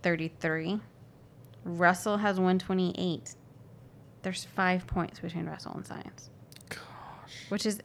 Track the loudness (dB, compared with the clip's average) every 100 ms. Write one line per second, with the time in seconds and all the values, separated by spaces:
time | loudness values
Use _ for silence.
0 | 0 2 0 -2 -2 0 -2 -4 -6 -18
1 | -20 -20 -20 -20 -20 -12 -6 6 6 6
2 | 2 2 4 4 4 4 2 2 2 0
3 | -2 -2 -6 -18 -20 -20 -20 -20 -20 -20
4 | -20 -10 -6 -6 -6 0 4 2 0 -2
5 | -2 -6 -8 -6 -6 -8 -10 -10 -10 -12
6 | -14 -16 -20 -20 -20 -20 -14 -14 -14 -16
7 | -16 -16 -16 -16 -6 -2 0 -2